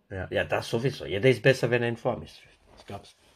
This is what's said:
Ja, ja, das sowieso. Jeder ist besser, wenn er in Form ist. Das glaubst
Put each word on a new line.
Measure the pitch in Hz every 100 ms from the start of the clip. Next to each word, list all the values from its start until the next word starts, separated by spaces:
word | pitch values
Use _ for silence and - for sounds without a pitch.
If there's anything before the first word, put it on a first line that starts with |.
| _
Ja, | 95 90
ja, | 98
das | 90 - -
sowieso. | 117 131 - 69
Jeder | 95 127
ist | 117
besser, | 139 131 123
wenn | 120
er | 117
in | 117
Form | 131 107
ist. | - - - - _ -
Das | -
glaubst | 98 - - _